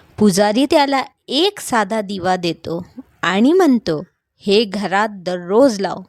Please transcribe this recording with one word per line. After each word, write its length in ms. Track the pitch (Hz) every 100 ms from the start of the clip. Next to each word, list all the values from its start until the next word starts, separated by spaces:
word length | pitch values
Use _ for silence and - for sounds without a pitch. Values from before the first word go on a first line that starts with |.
| _ -
पुजारी 480 | 214 180 208 214 285
त्याला 380 | 320 277 269 - _ -
एक 320 | 262 381 403
साधा 420 | - 240 196 220
दिवा 340 | 196 196 180 185
देतो 500 | 175 160 - 170 - - - _
आणि 320 | 165 190 247
म्हणतो, 500 | 359 339 240 - 151 180 _ _ _
"हे 240 | - 202
घरात 440 | 226 202 196 190 220
दररोज 680 | 202 175 180 175 208 277 202
लाव." 220 | 185 180